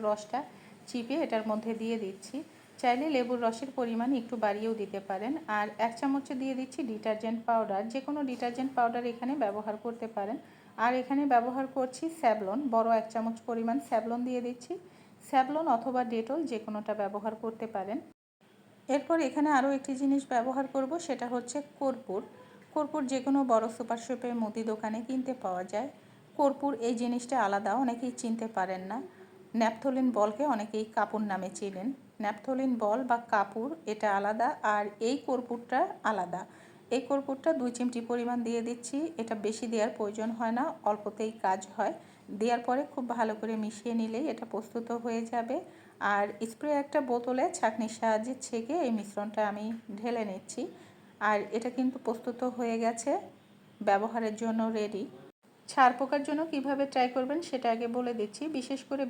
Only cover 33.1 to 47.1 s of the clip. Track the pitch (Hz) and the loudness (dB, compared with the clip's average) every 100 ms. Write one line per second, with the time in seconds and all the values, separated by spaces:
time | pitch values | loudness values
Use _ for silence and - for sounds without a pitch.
33.1 | 233 233 214 202 226 226 330 - 214 214 | 0 4 2 2 -2 -6 -6 -6 0 2
34.1 | 196 202 226 247 302 214 208 208 - 226 | 2 2 2 0 2 2 2 0 -2 0
35.1 | 277 - 254 247 240 - 254 370 - - | 0 0 -2 -2 -6 0 2 2 0 0
36.1 | 202 175 175 202 - - - - 254 - | 0 -2 -4 -8 -16 -20 -16 -2 -2 0
37.1 | 277 277 269 330 320 247 240 247 240 233 | -2 0 0 2 2 0 0 -2 -2 -2
38.1 | 240 240 247 226 233 233 240 - 277 320 | -2 0 0 0 0 -2 -6 -4 -2 -2
39.1 | 269 226 214 202 220 233 226 226 247 208 | -4 -4 -2 -2 -2 0 2 2 0 -4
40.1 | 220 226 226 226 233 311 - 208 208 208 | -2 -4 0 0 2 0 0 0 0 -2
41.1 | 208 220 220 190 190 - - 196 - - | -4 -6 0 0 0 -2 -2 0 -2 -12
42.1 | - - 202 226 240 240 254 294 - 247 | -20 -10 0 2 2 2 0 0 -4 -4
43.1 | 233 220 214 220 220 214 - 240 233 226 | 0 0 0 -2 -2 -4 -4 -2 0 0
44.1 | 220 302 226 226 202 - 233 226 240 240 | 0 -2 -4 -4 -6 -4 -6 -4 -4 -2
45.1 | 226 226 240 233 302 - - - - 202 | -2 0 -2 0 -4 -4 -18 -18 -2 2
46.1 | 202 208 - 226 - 302 285 285 302 254 | 4 2 -2 -6 -4 0 0 2 0 2